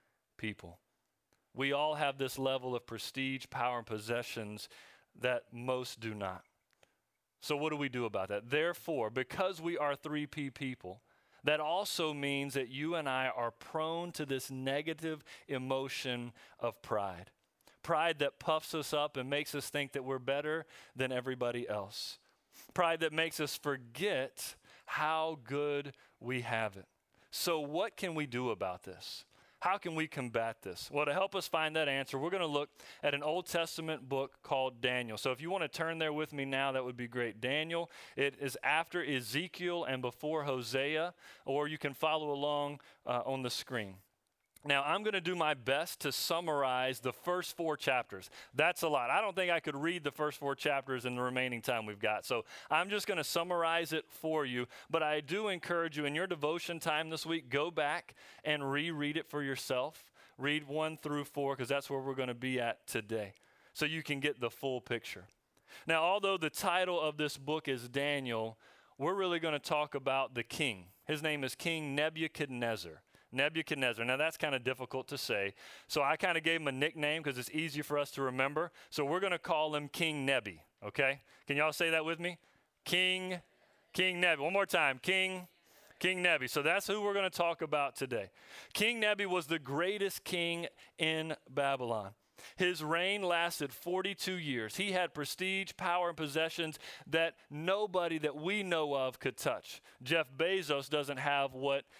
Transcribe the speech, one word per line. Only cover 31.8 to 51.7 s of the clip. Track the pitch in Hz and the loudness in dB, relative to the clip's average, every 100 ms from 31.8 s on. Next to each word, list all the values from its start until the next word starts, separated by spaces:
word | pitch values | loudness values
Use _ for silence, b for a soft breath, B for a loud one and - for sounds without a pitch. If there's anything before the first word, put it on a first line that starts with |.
| 147 | 2
answer, | 135 135 139 | 2 0 -2
we're | 156 | 0
gonna | 190 165 | 0 0
look | 143 147 - B B | 0 -2 -8 B B
at | 147 | 0
an | 143 | 2
Old | 147 170 175 | 0 0 0
Testament | 170 165 - 160 156 127 | 0 0 -2 -4 -4 -2
book | 135 139 - | -2 -2 -6
called | - 139 131 120 | -2 2 2 2
Daniel. | 123 127 120 107 | 2 2 0 0
So | 135 | 0
if | 127 | 0
you | 160 | -2
wanna | 190 156 | -2 -2
turn | - 165 165 | -2 -2 0
there | 156 | 0
with | 151 156 | 0 -2
me | 143 135 | -2 -2
now, | 135 139 | 2 2
that | 131 | 0
would | 127 123 | -2 -4
be | 120 | -4
great. | 123 120 107 | -2 -2 0
Daniel, | 127 147 160 170 170 B B B | 0 0 0 -2 -4 B B B
it | 139 135 | 0 0
is | 139 - | -6 -2
after | 127 151 165 180 | 2 2 2 -2
Ezekiel | 143 139 113 131 180 - 175 175 165 | 0 -2 0 -2 -4 -4 -2 -2 -2
and | 131 | -2
before | 123 - 151 156 | -2 -4 -2 -2
Hosea, | 143 131 113 131 139 156 175 - B B - | 0 -2 0 0 0 0 -2 -4 B B -2
or | 139 147 | 0 0
you | 156 | -2
can | 143 | -4
follow | 135 156 156 151 | 0 0 2 0
along, | 143 143 147 143 143 B B - | 0 2 2 0 -4 B B -2
uh, | 123 123 | 0 0
on | 135 | -2
the | 123 | -2
screen. | - - 123 101 95 _ _ _ _ _ - 147 | -4 -4 -4 -4 -10 _ _ _ _ _ -10 0
Now, | 143 143 | 2 4
I'm | 180 | 2
gonna | 214 196 | 2 0
do | 170 180 | 0 2
my | 156 143 | 2 2
best | 117 139 170 - | 2 2 0 -2
to | 147 | -2
summarize | 127 - 170 175 147 131 127 127 127 | 0 0 0 2 2 2 2 0 0
the | 127 | -4
first | - - 180 175 - | -4 -2 -2 -2 -2
four | 165 147 | -2 0
chapters. | - 127 120 95 90 B B | 2 2 0 -8 -12 B B
That's | 123 160 170 | 2 4 4
a | 165 | 4
lot. | 147 120 | 4 4
I | 160 | 4
don't | 214 180 | 2 2
think | 180 | 4
I | 170 | 4
could | 156 139 | 2 0
read | 160 180 147 | 0 0 -2
the | |
first | - 151 - | 0 -2 0
four | 139 139 | -4 0
chapters | 151 139 135 127 123 | 2 2 0 -2 -2
in | 123 | -2
the | |
remaining | 127 127 127 120 | 0 0 0 -2
time | 110 | 0